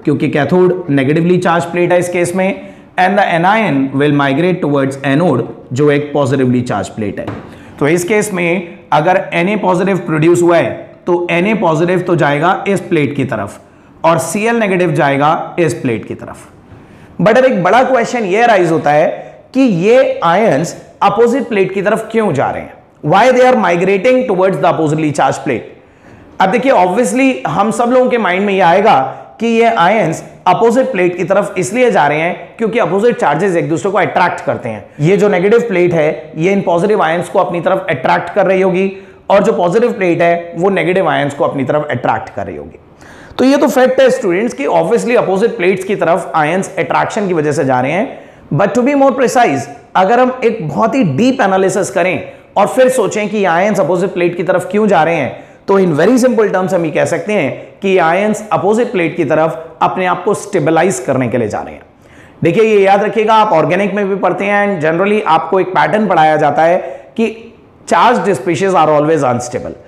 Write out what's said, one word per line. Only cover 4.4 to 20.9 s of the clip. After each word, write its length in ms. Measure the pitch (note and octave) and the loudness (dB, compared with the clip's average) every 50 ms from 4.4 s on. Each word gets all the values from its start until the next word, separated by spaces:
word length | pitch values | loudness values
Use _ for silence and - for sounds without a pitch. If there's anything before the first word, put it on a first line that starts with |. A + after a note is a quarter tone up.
| E3+ F#3 F3+ F3+ - | 0 0 0 -2 -2
towards 340 | D3 C#3+ C#3 C3+ C3 C3 - - C#3+ | -2 0 0 0 -2 -4 -4 -2 0
anode, 320 | C3+ D3 F3+ F3 C3 A#2+ - - - - - - | 0 2 2 2 0 0 -4 -6 -10 -18 -12 -8
जो 180 | B2+ B2+ D3 D3 | -2 2 2 2
एक 200 | C#3+ C#3+ C#3+ - - | 2 2 -2 -2 -2
पॉजिटिवली 460 | D3 C#3+ A#2+ C#3 C3 C3 B2+ B2 B2+ | -2 0 0 0 0 2 2 0 0
चार्ज 260 | A#2+ - A#2+ G2+ F#2 - - | -2 -2 -4 -6 -6 -8 -8
प्लेट 240 | A2 G#2+ G2 - - | -8 -6 -6 -6 -8
है। 60 | - - - - - - - - - - - - | -10 -10 -10 -12 -14 -18 -20 -20 -20 -20 -6 -2
तो 100 | D3 C#3 | 0 0
इस 160 | E3 F3 F3 | 0 0 0
केस 280 | - A3 G#3 G#3 - | 0 0 0 0 -2
में 460 | F#3 F3 F3+ E3+ E3+ G3 F3 - - - - - | -4 -4 -2 -2 -2 -2 -4 -10 -16 -20 -6 -2
अगर 320 | D3 D3+ D#3 F#3 F#3 G3 F#3+ - F3 E3+ E3+ | 0 0 2 2 0 0 -2 -2 -2 -2 0
Na 160 | G3 G#3+ G#3 | 0 -2 -2
पॉजिटिव 360 | G#3 F#3 F#3 F3 G3 G3 G3 E3+ - | 0 0 0 0 0 0 -2 -2 -2
प्रोड्यूस 360 | - D#3 D3 D#3 E3+ F3 E3+ | -4 -2 2 2 2 4 4
हुआ 140 | F3 E3+ E3+ | 4 4 4
है 360 | E3 C#3 - - - - - - - - | 2 2 0 -4 -8 -14 -18 -20 -10 -2
तो 200 | - F3 F3 F3 F3 | -2 -2 -2 0 -2
Na 240 | E3+ E3+ F3+ G#3 A3 | -2 0 0 0 0
positive 460 | G3 G3+ E3 D#3 D3+ F3 F3 F#3 E3+ | 0 0 0 0 0 0 0 0 -2
तो 160 | F3+ F#3+ F3 | 0 0 0
जाएगा 480 | D3+ D#3 C#3+ C#3+ D3 D#3 F3+ G3+ G3 - G3+ | 2 2 0 0 0 0 0 0 -2 -2 -2
इस 120 | G3 F3+ | -2 -2
plate 360 | - - E3 D#3 D3 C3 C#3+ | -2 -2 0 0 0 0 -2
की 80 | C#3+ C3 | -4 -4
तरफ 360 | C3 A#2+ G#2+ G2+ G2+ - - - _ - - - - - - - | -4 -4 -6 -6 -10 -12 -18 -20 _ -20 -20 -20 -20 -14 -2 0
और 140 | D#3+ E3+ E3 | 2 2 2
सीएल 380 | - - - G#3 G#3 A3+ A#3+ | -2 -4 -4 -2 -2 0 0
negative 360 | A#3 A3 F#3+ F#3+ F3+ F3+ E3+ | 0 0 0 0 0 0 0
जाएगा 640 | D3 D3+ D3+ C#3 C#3 C3+ C#3+ D3 - - - - - - | 2 0 0 2 2 2 2 0 0 -2 -4 -8 -2 -2
इस 160 | F3 D#3 - | 0 0 -2
plate 300 | - - C3 A2+ G#2+ - | -2 -4 -4 -4 -4 -6
की 100 | - A2+ | -10 -14
तरफ। 340 | - - - - - - - - - - - - - - - - - - - - - | -14 -14 -18 -18 -20 -20 -20 -20 -20 -20 -20 -20 -20 -20 -20 -20 -20 -20 -18 -6 0
But 160 | E3+ G3+ - C4 | 2 4 4 4
अब 60 | C4 | 4
एक 180 | C4+ A#3+ G3 | 4 2 2
बड़ा 200 | D#3+ F3+ G#3 B3 | 0 2 2 2
question 420 | C4 C4 C4 A#3 A3+ - - A#3+ G#3+ | 2 2 0 0 -2 -2 -4 -4 -2
ये 180 | F3+ F3+ A3 | -2 0 2
arise 280 | A#3+ A#3+ A3 F#3+ F3 D#3+ | 2 4 4 2 2 2
होता 200 | E3 D3+ - D3 | 0 0 0 2
है 160 | D3 D3+ E3 - - - - - - - - - - | 2 2 2 0 -2 -6 -14 -18 -20 -20 -20 -4 0
कि 60 | B3+ | 2
ये 600 | C4+ B3 F#3+ D#3+ F3 G#3+ A#3+ C4 C4+ C4 - - E3 | 2 2 2 2 2 4 4 4 4 2 0 -2 0
ions 520 | E3+ E3+ G3 A3+ G3+ D3+ C3+ E3+ E3+ - - - - | 0 2 2 2 2 2 0 -2 -4 -8 -16 -20 -20